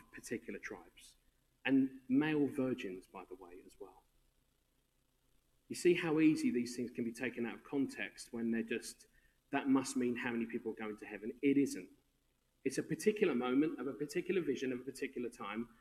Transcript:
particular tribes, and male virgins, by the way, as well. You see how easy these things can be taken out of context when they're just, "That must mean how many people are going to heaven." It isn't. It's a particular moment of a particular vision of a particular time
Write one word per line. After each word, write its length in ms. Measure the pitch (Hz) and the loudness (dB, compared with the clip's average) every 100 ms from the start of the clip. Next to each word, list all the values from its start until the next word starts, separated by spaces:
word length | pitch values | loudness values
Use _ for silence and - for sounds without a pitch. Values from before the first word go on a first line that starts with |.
| - | -12
particular 480 | - - 117 - 101 | -16 -8 -8 -6 -10
tribes, 560 | - 95 - - - - _ _ _ _ 131 | -10 -12 -14 -20 -20 -20 _ _ _ _ 2
and 240 | 135 135 - - | 4 4 -2 0
male 380 | 135 151 151 135 | 2 4 4 2
virgins, 640 | 135 127 120 98 92 - | 2 0 0 -4 -8 -12
by 180 | 95 90 | -16 -14
the 100 | 92 | -16
way, 240 | 90 90 92 | -16 -18 -20
as 80 | - | -18
well. 240 | 95 - _ _ _ _ _ _ _ _ _ _ _ _ _ _ _ _ - | -18 -18 _ _ _ _ _ _ _ _ _ _ _ _ _ _ _ _ -12
You 80 | 180 | 2
see 200 | 175 170 | 4 4
how 240 | 165 156 | 4 6
easy 320 | 156 156 127 | 6 6 4
these 240 | 120 117 - | 2 -2 -4
things 160 | 117 | -6
can 120 | - | -4
be 80 | 113 | -4
taken 360 | 117 123 117 113 | -4 -4 -4 -4
out 80 | 104 | -6
of 80 | |
context 680 | - 143 127 - 98 - - | -4 -2 0 -2 -8 -10 -10
when 200 | 117 117 | -4 0
they're 100 | 113 | 0
just, 460 | 110 117 - - - _ _ _ _ | 0 -4 -6 -14 -20 _ _ _ _
"That 180 | 139 139 | -2 4
must 300 | 135 127 127 | 4 4 0
mean 200 | 123 117 | 0 0
how 140 | 127 | -2
many 140 | 117 113 | -2 -2
people 260 | 117 110 | -4 -6
are 40 | 107 | -6
going 220 | 107 104 | -6 -8
to 80 | 101 | -10
heaven." 260 | 101 110 - | -8 -8 0
It 160 | 143 139 | 4 6
isn't. 320 | 135 95 - - _ _ _ _ _ _ | 4 0 -10 -18 _ _ _ _ _ _
It's 140 | 131 - | -4 -4
a 60 | |
particular 500 | - 160 214 214 180 | -2 0 2 2 2
moment 460 | 120 123 131 160 - | 2 2 4 2 0
of 80 | 135 | -6
a 60 | |
particular 480 | 127 147 180 - 190 | -6 -4 -4 0 0
vision 300 | 147 120 131 | 0 -2 -2
of 100 | 123 | -4
a 20 | |
particular 460 | 135 - 131 - 117 | -8 -8 -6 -6 -8
time 380 | - 101 107 120 - | -6 -6 -6 -8 -12